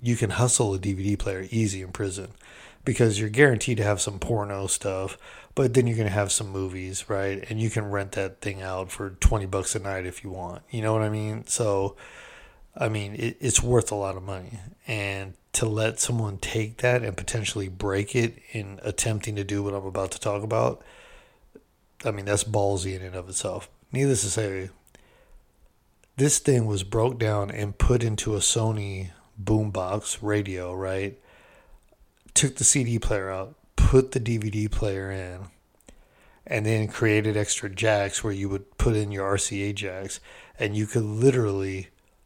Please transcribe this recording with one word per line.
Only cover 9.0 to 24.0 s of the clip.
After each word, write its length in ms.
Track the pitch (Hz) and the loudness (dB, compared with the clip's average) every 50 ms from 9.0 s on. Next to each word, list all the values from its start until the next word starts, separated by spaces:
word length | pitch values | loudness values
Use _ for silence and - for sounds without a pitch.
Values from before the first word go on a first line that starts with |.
| 101 98 92 - | -8 -8 0 4
twenty 280 | - - 113 104 95 | 4 4 6 4 0
bucks 260 | 95 101 98 95 - - | -2 -4 -4 -2 -2 -4
a 60 | 104 | -4
night 260 | 95 98 95 95 92 | -4 -4 -6 -6 -6
if 180 | 90 - - - | -8 -10 -10 -12
you 60 | 98 | -12
want. 320 | 90 92 87 87 90 - - _ | -10 -10 -10 -10 -12 -14 -14 _
You 140 | - 113 110 | -6 -2 0
know 100 | 110 110 | 2 2
what 80 | 110 | 2
I 80 | 107 107 | 2 0
mean? 380 | 107 107 107 107 110 113 - | -2 -2 -4 -4 -6 -8 -6
So, 480 | - - - 113 104 101 98 98 98 - - - - - - - - - - - - - _ - - _ | -4 -2 0 0 2 2 2 0 -2 -4 -10 -16 -20 -20 -20 -20 -20 -20 -20 -20 -20 -20 _ -20 -20 _
I 120 | - 127 | -4 -2
mean, 280 | 110 107 104 101 101 104 | -2 -2 -2 -4 -6 -6
it, 220 | 113 117 117 - - | -4 -4 -4 -4 -2
it's 240 | 143 120 - - - | 0 2 2 2 4
worth 280 | 120 123 117 117 - | 4 4 2 2 2
a 40 | 107 | -2
lot 200 | 101 98 95 92 | -4 -4 -4 -4
of 60 | 92 | -6
money. 380 | 92 98 95 92 92 92 113 95 92 - - - _ | -8 -8 -8 -10 -10 -12 -14 -14 -16 -18 -20 -16 _
And 480 | - 113 104 101 98 98 98 98 95 - - _ _ - | -6 -6 -4 -4 -4 -4 -6 -8 -10 -14 -18 _ _ -2
to 120 | - 120 | 0 0
let 340 | 110 107 110 110 113 113 - | 0 2 0 0 0 0 -2
someone 380 | - - 120 113 110 101 98 | -2 -2 0 -2 -2 -2 -4
take 400 | - - - - 110 107 110 117 | -6 -6 -4 -2 -2 -2 -4 -4
that 240 | - - 123 123 123 | 0 2 2 4 2
and 160 | 113 107 90 | 0 -2 -6
potentially 500 | - - - - 113 101 - - 104 98 | -6 -6 -4 -4 -4 -4 -4 -4 -4 -6
break 480 | 95 92 92 107 98 95 101 101 - - | -6 -6 -4 -2 0 0 0 0 0 2
it 220 | 123 117 117 117 - - - | 2 2 2 -2 -8 -16 -10
in 280 | - 110 101 98 98 92 - | -8 -8 -8 -8 -12 -8 -8
attempting 520 | 104 - - - 117 110 104 - 113 104 | -4 -4 -2 0 0 -2 -2 -4 -6 -6
to 60 | 101 98 | -4 -4
do 200 | 98 101 101 101 | -2 -2 -2 -2
what 100 | 101 98 | -2 -4
I'm 140 | 98 95 | -4 -6
about 240 | 95 95 101 95 92 | -4 -4 -2 -2 -4
to 80 | - - | -4 -4
talk 240 | - 110 104 104 107 | -2 -2 -2 -2 -2
about, 400 | 107 113 113 120 127 - - - - - - - - - - - _ _ _ _ _ - - - _ _ _ _ _ _ - - | 0 2 2 4 2 2 -2 -10 -20 -20 -20 -20 -20 -20 -20 -20 _ _ _ _ _ -20 -20 -20 _ _ _ _ _ _ -6 -4
I 60 | 113 | -4
mean, 140 | 104 101 98 | -4 -2 0
that's 180 | 101 104 101 - | 2 2 2 2
ballsy 520 | 110 107 104 101 101 101 90 92 95 95 | 2 2 2 2 2 2 0 -2 -4 -6
in 60 | 92 | -6
and 140 | 92 90 90 | -8 -8 -8
of 120 | 92 87 | -10 -8
itself. 400 | 92 92 - - 95 92 90 - - - _ _ _ | -6 -6 -4 -4 -4 -4 -6 -8 -12 -20 _ _ _
Needless 300 | 131 131 | 0 2